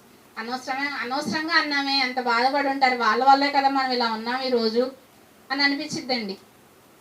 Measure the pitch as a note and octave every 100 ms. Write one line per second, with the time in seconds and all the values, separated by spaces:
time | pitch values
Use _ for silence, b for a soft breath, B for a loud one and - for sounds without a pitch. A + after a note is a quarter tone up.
0 | - - - - A3+ B3+ C#4 C4 C#4+ C4+
1 | A#3+ C4+ D4+ D#4 D#4 E4 D4+ C#4+ C#4 C#4
2 | C4 B3+ B3 A#3 B3+ C#4+ C#4 C#4 C4 B3
3 | A3+ A3 C4 C#4 C#4+ C#4 C4+ C#4 C4 B3
4 | A#3 A3 A3+ B3+ C4 B3 A3 A3+ C4 -
5 | - - - - - C#4 C#4+ C#4+ D4 D#4+
6 | B3 B3 G#3 G3 - - - _ _ -